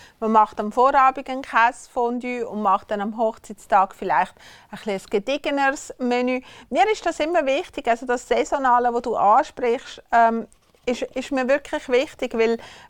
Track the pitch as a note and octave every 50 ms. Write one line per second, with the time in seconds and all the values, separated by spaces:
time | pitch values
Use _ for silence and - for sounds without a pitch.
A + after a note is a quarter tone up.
0 | - - _ - A#3 A3 A3 A3 G#3+ - - - G#3+ G#3 - B3+ B3+ C#4 C#4 C#4
1 | C4 C4 C4 C#4+ - - C4 C4 C#4 - - A#3 A3+ A#3+ C4 - - - - C4
2 | A#3+ A#3 A#3+ B3 B3 B3 B3 B3 A3+ - F#3+ G#3+ G#3+ G3 F#3+ G3+ - - G#3+ G#3
3 | G3+ A3 G#3+ A3+ A#3 A3 A3 - _ - G#3 _ - - A3 G3 F#3+ G3 - -
4 | G#3 F#3 D3+ D#3+ - - - _ - - - - - - - - - G#3+ G3 F#3+
5 | - - - G3+ G3+ - C4+ D4 - D#4+ C#4+ C#4 C#4 C4+ C#4 D4+ - - - -
6 | B3+ A#3+ B3 B3 B3 B3 B3+ B3+ B3+ - - - - - A#3 D#4 F#4+ G#4+ G#4+ -
7 | - F4 D#4+ - D4+ D#4 F4 E4+ D4 C4+ C4 D#4 F#4 - - D4+ - A#3 A#3+ A#3+
8 | C4+ B3+ B3 B3+ - - B3 - C#4+ - D#4+ C#4 C4+ B3+ A#3+ B3 A#3+ B3 A#3 A#3+
9 | A#3+ B3 - - D#3 G3+ A3 C4 D4+ - - - B3 A#3+ A3+ C4+ - - - -
10 | - - - A#3 A#3 A3+ A3+ A3+ - - _ _ _ _ _ _ - B3 B3 -
11 | B3+ - - C4 B3+ - C#4+ B3+ B3+ B3 C#4 D4 - - - D4+ - - B3 B3
12 | C#4 - - - B3+ B3 - A3+ A3+ A3+ A#3 A3+ - - - - -